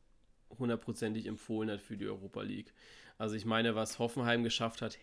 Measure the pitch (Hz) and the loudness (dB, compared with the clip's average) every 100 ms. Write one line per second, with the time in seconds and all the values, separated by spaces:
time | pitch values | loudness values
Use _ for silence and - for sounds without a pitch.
0 | - _ _ _ - 113 120 117 - 107 | -20 _ _ _ -20 -4 -2 -2 -2 -2
1 | 110 107 101 107 - 110 110 104 - 110 | -2 -2 -4 -8 -4 -2 0 -4 -6 -6
2 | 104 101 98 107 104 101 - - - - | -4 -6 -8 -6 -4 -6 -8 -18 -20 -20
3 | - - 110 107 104 110 117 107 110 - | -20 -4 -2 -2 2 4 4 4 0 0
4 | 117 135 120 117 117 - 117 - 113 - | 0 2 4 4 4 2 0 0 -6 -6